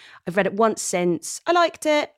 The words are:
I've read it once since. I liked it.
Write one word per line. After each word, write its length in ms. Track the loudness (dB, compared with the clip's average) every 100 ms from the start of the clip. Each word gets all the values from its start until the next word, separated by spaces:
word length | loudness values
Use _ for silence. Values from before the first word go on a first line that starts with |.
| -20 -14 -4
I've 100 | -2
read 80 | 0
it 80 |
once 260 | 2 0 0
since. 640 | -4 -2 0 -2 -6 -6 0
I 60 |
liked 320 | 2 2 0
it. 280 | 0 0 -2